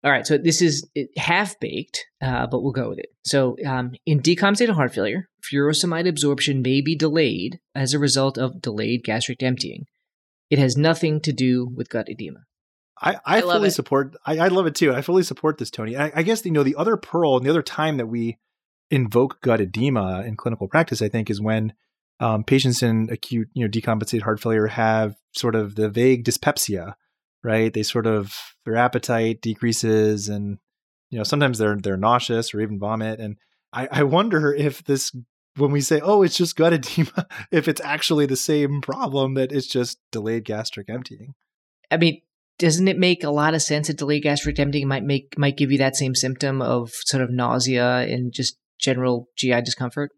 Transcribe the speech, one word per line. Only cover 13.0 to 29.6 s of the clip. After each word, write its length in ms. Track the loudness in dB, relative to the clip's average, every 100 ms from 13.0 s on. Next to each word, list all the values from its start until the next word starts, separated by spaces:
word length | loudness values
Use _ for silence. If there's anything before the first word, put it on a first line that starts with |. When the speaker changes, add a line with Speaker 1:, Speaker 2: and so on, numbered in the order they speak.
Speaker 2:
I, 140 | -2
I 40 | -2
Speaker 3:
I 160 | 0 2
love 160 | 2 2
Speaker 2:
fully 120 | 2
Speaker 3:
it. 40 |
Speaker 2:
support, 440 | 0 0 0 0 -6 -4
I, 120 | 0
I 100 | 2
love 180 | 4 0
it 80 |
too. 180 | 2 2
I 100 | 2
fully 200 | 2 2
support 360 | 2 -2 -2 -2
this, 120 | -8
Tony. 260 | -8 -8 -4
I, 140 | -2 0
I 60 |
guess, 200 | 0 0
you 60 | 0
know, 140 | 2
the 120 | 2 2
other 200 | 0 0
pearl 400 | -2 0 4 4
and 100 | 4
the 40 |
other 120 | 0
time 340 | 0 -2 -2 0
that 80 | -2
we 320 | -2 -4 -6 _ _ _ _ _
invoke 500 | 0 4 4 2 0
gut 200 | 0 2
edema 640 | 0 0 0 2 0 -2 -6
in 100 | -6
clinical 300 | -4 -4 0
practice, 340 | 0 0 -2
I 80 | -2
think, 220 | -2 -2
is 100 | -2
when, 340 | 0 0 -2 -6 _ _ _ _
um, 240 | -2 -2
patients 400 | 2 2 2 2
in 260 | 2 2 0
acute, 380 | -6 -6 -4 -4
you 100 | -4
know, 60 | -2
decompensated 520 | -2 -2 -2 -2 -2
heart 180 | -2 -2
failure 260 | 0 0 0
have 480 | 0 0 2 0 -6 _
sort 220 | -4 -2
of 220 | 0 -2 -2
the 120 | -2
vague 360 | 2 4 4
dyspepsia, 720 | 0 0 -2 -2 -4 -4 -8 -16 _ _ _ _
right? 300 | -2 2 2
They 100 | 0
sort 240 | -2 -2 0
of, 300 | 0 -2 -10 -16 _
their 120 | -4 0
appetite 640 | 2 0 -2 0 0 -2
decreases 840 | -6 -2